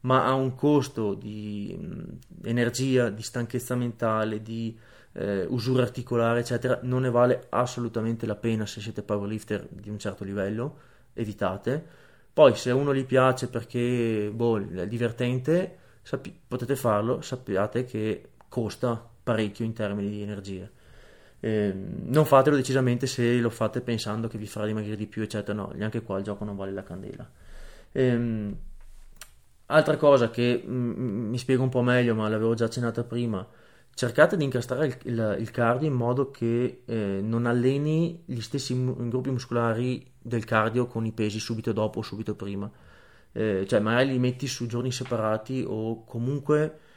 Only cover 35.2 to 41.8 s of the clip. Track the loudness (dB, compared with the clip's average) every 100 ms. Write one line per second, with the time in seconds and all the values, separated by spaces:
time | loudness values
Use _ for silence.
35.2 | 0 -2 -4 0 2 2 2 2 2 2
36.2 | 0 -2 0 2 0 -4 -6 -2 -2 -2
37.2 | 0 0 2 2 2 2 2 2 0 -4
38.2 | -8 -8 -4 -6 -2 -2 -2 -2 -2 -2
39.2 | 0 -4 -2 0 2 2 0 -4 -8 -16
40.2 | -4 -4 2 2 4 2 -2 -2 -4 -2
41.2 | -2 -2 -4 -4 -2 0